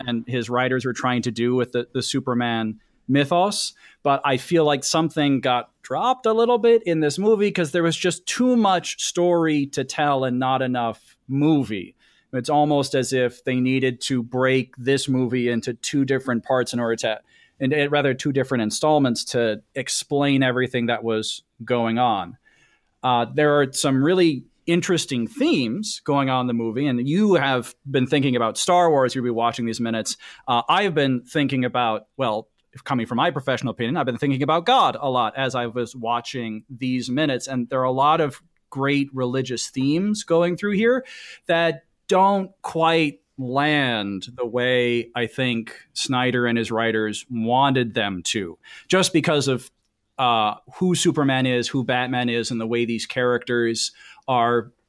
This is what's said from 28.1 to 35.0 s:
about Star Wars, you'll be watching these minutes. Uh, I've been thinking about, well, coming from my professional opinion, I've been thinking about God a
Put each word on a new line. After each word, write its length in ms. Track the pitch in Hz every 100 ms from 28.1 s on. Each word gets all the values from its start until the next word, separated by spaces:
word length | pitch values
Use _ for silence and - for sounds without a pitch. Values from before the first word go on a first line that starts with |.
| 147 135
about 220 | 120 113 107
Star 340 | - 175 170
Wars, 240 | 147 127
you'll 80 | 135
be 60 | 120
watching 360 | 113 117 117 117
these 140 | 110
minutes. 360 | 113 113 107 - - - -
Uh, 140 | 120 -
I've 260 | 175 202
been 260 | 156 139 127
thinking 440 | - 156 139 135 123
about, 400 | 123 117 110 - -
well, 320 | 127 107 - _ _ -
coming 240 | - 131 110
from 100 | 120
my 140 | 170
professional 400 | 143 135 123 120
opinion, 260 | 110 117 160
I've 100 | 127
been 120 | 117
thinking 240 | 147 135
about 220 | 139 165 175
God 300 | 262 160
a 100 | 117